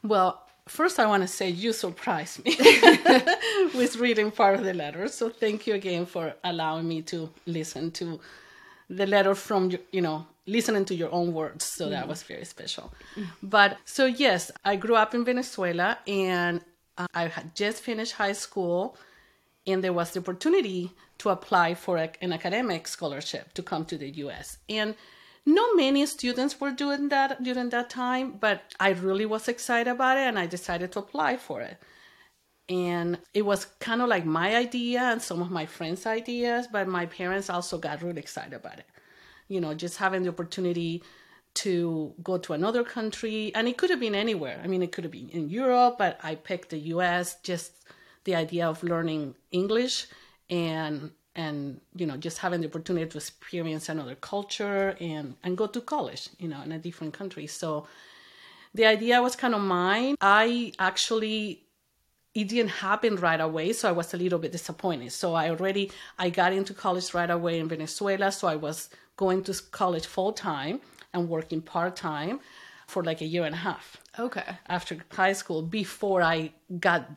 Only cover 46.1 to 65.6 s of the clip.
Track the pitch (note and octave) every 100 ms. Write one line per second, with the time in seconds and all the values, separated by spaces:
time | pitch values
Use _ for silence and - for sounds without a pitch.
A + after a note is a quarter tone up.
46.1 | - D#3+ D#3+ - F3+ - D#3+ D3+ E3 F3+
47.1 | F3 F3 - - F3 - _ - - -
48.1 | _ - F3 D#3+ E3+ E3+ D#3+ F3 E3+ E3
49.1 | D#3 C#3+ - _ F3+ G3 A3 B3+ - -
50.1 | - - _ _ F3 E3+ D#3+ D#3 D3+ D#3
51.1 | _ _ - D#3+ D3 C#3+ C3 _ F3+ E3
52.1 | C#3 E3 D#3+ F#3 F3 D#3 D#3+ E3 F3 E3
53.1 | D#3 - - - F3 E3 D#3 D#3 D#3 C3
54.1 | C3+ - G3+ G3+ - G3+ G3 G3 F#3+ E3+
55.1 | D#3 C#3+ - F3+ F3+ G#3 A#3+ A#3+ D4+ -
56.1 | - - - E3+ C#3+ C#3 D#3+ E3+ E3+ D#3
57.1 | - G3 E3 D3+ - E3 D3+ D3 - -
58.1 | - - - - - - G#3 A3 G#3+ A3+
59.1 | B3 B3 B3 B3 A3 G3 F3+ F3+ G#3 B3+
60.1 | C#4+ G3 G#3 A3+ A#3+ A#3 - F#3+ F#3+ -
61.1 | A3+ A3 A3 G#3+ - _ _ _ _ _
62.1 | _ _ - G3+ A#3 A3 - F#3+ G#3+ A3+
63.1 | G3 F3 D#3+ D#3+ D#3+ D#3+ A3+ A3 F3 E3
64.1 | F3 F3+ F3 D#3+ E3+ - E3 F#3+ D3+ A#2+
65.1 | - F3+ E3 D#3 E3